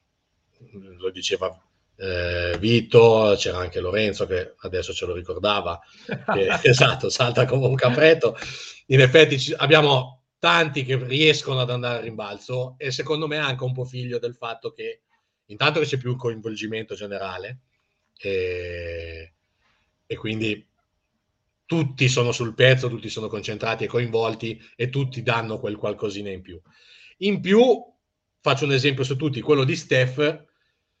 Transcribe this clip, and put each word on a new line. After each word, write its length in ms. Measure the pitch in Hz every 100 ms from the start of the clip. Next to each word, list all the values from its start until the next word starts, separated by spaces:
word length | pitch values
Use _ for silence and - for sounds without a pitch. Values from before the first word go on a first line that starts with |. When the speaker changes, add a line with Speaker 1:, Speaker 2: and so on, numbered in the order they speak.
| _ _ _ _ _ _ 127 101 95 90
Speaker 1:
lo 120 | 95
diceva, 380 | 92 - 95 92 - _ _ _ -
eh, 600 | 95 90 87 87 87 85
Vito, 760 | 107 117 110 117 117 110 107 98
c'era 220 | 95 90
anche 220 | 90 92
Lorenzo 460 | 90 104 107 95 98
che 280 | 92 92 -
adesso 340 | 92 90 90
ce 140 | 92 90
lo 80 |
ricordava, 680 | 87 90 85 101 101 87 85 - - - 220 -
che, 200 | 101 95
Speaker 2:
<laughs> 140 | -
Speaker 1:
esatto, 460 | 143 123 131 - 98
salta 340 | - 120 120
come 220 | 117 135 127
un 80 |
capretto. 600 | 131 127 127 160 160 113 - - - - - -
In 140 | 135
effetti 380 | 127 160 143 135
ci, 140 | 139
abbiamo 680 | 160 139 156 147 131 127 - _ _
tanti 460 | 170 170 160 139
che 120 | 127 131
riescono 580 | 123 139 156 143 143 131
ad 100 | 120
andare 280 | 123 120 120
a 20 |
rimbalzo, 720 | 113 110 101 104 - 127 127 127
e 120 | 143
secondo 360 | 139 143 151 156
me 100 | 151
è 40 |
anche 240 | 143 123
un 80 | 127
po' 120 | 127
figlio 340 | 127 123 123 120
del 160 | 120
fatto 380 | 120 117 113 117
che 300 | - 113 113 _ _ _ _ -
intanto 340 | 104 147 156
che 60 | 139
c'è 120 | 131
più 180 | 123 123
coinvolgimento 800 | 120 110 110 107 107 110 107
generale, 680 | 98 104 98 95 92 101 131 _ _ _ _ _ _
e, 1160 | 101 95 90 90 87 87 85 85 82 82 82 _ _ _ _ _ _ _ -
e 100 | 113
quindi 500 | 110 110 110 104 - _ _ _ _ _ _ _ _ _ -
tutti 420 | 170 131 - 123
sono 220 | 127 120
sul 220 | 117 117
pezzo, 340 | - 127 127 123
tutti 200 | 113 107
sono 200 | - 107
concentrati 560 | 104 - 104 110 110
e 40 | 110
coinvolti, 720 | 120 117 113 113 110 113 110 - -
e 140 | 120
tutti 320 | 135 131 127
danno 360 | 123 117 110 104
quel 180 | 104 104
qualcosina 540 | 104 101 107 98 101
in 120 | 95
più. 180 | 92 82 _ _ _ - - -
In 220 | 196 185
più, 420 | 175 214 254 - - _ _ _ _ _
faccio 240 | 147 127
un 80 | 143
esempio 320 | 135 143 135
su 120 | 131 131
tutti, 240 | 156 123
quello 240 | 107 143
di 120 | 131 170
Steph. 680 | - 131 127 131 147 139 _ _ _ _ _ _